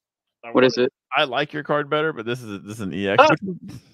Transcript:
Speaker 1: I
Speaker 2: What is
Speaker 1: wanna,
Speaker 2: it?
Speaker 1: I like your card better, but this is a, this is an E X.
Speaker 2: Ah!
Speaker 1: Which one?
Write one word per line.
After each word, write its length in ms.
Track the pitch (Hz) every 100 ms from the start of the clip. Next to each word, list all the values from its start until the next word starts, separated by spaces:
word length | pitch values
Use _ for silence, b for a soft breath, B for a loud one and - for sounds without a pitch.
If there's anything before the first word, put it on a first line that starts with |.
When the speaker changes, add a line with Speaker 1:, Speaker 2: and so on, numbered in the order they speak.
| _ _ _ _
Speaker 1:
I 80 | 117
Speaker 2:
What 120 | 127
is 120 | 127 120
Speaker 1:
wanna, 100 | 127
Speaker 2:
it? 60 | - _ 135
Speaker 1:
I 80 |
like 300 | 147 123 147
your 100 | 151
card 260 | 139 147 143
better, 240 | 151 156
but 120 | 147 110
this 160 | 123
is 80 | 117
a, 80 | 98
this 160 | 101 113
is 60 |
an 120 | 95
E 140 | 80 98
X. 160 | 104
Speaker 2:
Ah! 60 | 302
Speaker 1:
Which 80 | 165
one? 400 | 190 170 - - -